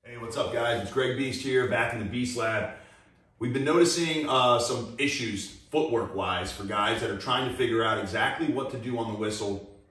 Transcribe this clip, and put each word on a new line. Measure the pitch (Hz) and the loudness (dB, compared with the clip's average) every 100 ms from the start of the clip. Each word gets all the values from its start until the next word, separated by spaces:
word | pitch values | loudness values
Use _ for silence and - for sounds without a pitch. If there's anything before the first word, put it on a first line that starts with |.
| 120 | -14
Hey, | 120 | -12
what's | 117 139 | -8 -4
up, | 127 | -2
guys? | 120 117 110 | 0 0 0
It's | 95 | -2
Greg | 135 127 135 | 0 0 0
Beast | 135 - | -2 -2
here, | 135 127 123 | 2 2 2
back | - - | 0 0
in | 110 | -2
the | 101 | -4
Beast | 123 123 120 | -2 -2 -2
Lab. | 110 107 95 - - - _ _ _ _ | 0 0 -2 -8 -18 -20 _ _ _ _
We've | 123 | -2
been | 131 | 0
noticing, | 139 170 170 175 165 156 143 | 4 6 6 6 0 0 2
uh, | 131 127 120 | 4 6 4
some | - 120 110 - | 2 -2 -4 -2
issues | 143 - 117 101 - - - | -2 0 -4 -4 -8 -14 -2
footwork-wise | 151 156 117 90 95 107 90 90 | 0 2 0 0 -4 -2 -2 -4
for | - | -8
guys | 98 104 104 110 | -4 0 2 2
that | - | -2
are | 101 | -4
trying | - 139 131 | 0 0 0
to | - | 0
figure | 120 113 | 2 2
out | 113 101 | 2 0
exactly | 98 - - - 156 | -2 0 0 0 0
what | 131 131 | 0 -2
to | 117 | -6
do | 117 120 | -4 -4
on | 110 | -4
the | 107 | -2
whistle | 107 104 104 98 - - _ | -4 -2 -4 -4 -8 -20 _